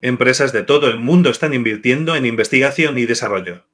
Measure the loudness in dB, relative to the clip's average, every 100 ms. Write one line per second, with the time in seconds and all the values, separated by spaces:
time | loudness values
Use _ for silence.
0 | -4 0 2 2 0 0 2 2 2 0
1 | 2 4 4 0 -2 -2 -2 -2 -2 0
2 | 0 -2 -2 -2 0 2 0 0 -2 0
3 | -2 -2 -2 -6 -6 -14 _